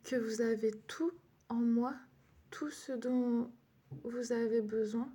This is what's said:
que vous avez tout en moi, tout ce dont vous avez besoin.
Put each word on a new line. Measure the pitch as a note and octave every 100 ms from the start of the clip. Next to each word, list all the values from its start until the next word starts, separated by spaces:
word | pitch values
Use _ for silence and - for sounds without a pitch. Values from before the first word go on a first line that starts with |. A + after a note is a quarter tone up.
que | - B3+
vous | A3 A3
avez | A#3 A3 A3 G#3 -
tout | - E4 - _ _ _
en | A#3
moi, | A#3+ A#3 B3 C4+ - - _ - -
tout | - D4+
ce | - -
dont | B3+ B3 B3+ A#3+ A#3 A#3+ - _ _ _ -
vous | - A#3+ A#3+
avez | A#3 A#3 A3+
besoin. | G#3+ A3 G#3+ A3+ C4